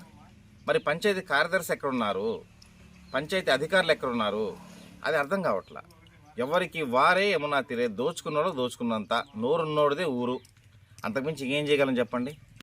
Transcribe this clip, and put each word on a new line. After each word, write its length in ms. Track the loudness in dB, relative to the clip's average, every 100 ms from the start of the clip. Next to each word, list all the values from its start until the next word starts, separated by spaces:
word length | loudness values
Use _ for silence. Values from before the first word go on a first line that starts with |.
| -8 -20 -20 -20 -20 -8 0
మరి 120 | 0 0
పంచాయతీ 340 | 0 0 0 0
కార్యదర్శి 400 | 2 2 0 -2 -4
ఎక్కడున్నారు, 500 | -2 -2 0 -2 -2 -6 -10 -20 -20 -20 -20 -20 -8
పంచాయతీ 360 | -6 -2 -2 2 0
అధికారులు 340 | 2 2 4 2
ఎక్కడున్నారు, 460 | 0 0 0 0 -4 -6 -16 -20 -20 -8 -2
అది 100 | 0
అర్థం 180 | 0 -2 0
కావట్లా. 340 | -2 -4 -16 -18 -20 -20 -20 -14 -6
ఎవరికి 380 | 0 0 0 -4 0 4
వారే 280 | 6 4 2
యమునా 260 | 0 0 0 0
తీరే, 180 | -2 -2 0
దోచుకున్నాడో 500 | -4 -4 -2 0 0 -2
దోచుకున్నంత, 540 | -4 -2 -2 -2 0 -2 -2 -4
నోరున్నోడిదే 640 | 0 0 2 2 2 2 -2 -2
ఊరు, 140 | -2 -4 -10 _ -20 -20 -20 -10 -6
అంతకుమించి 380 | -4 -4 -4 -2
ఇంకేం 200 | -2 2
చేయగలం 280 | 4 4 2
చెప్పండి? 320 | -2 -4 -6 -8 -20 -20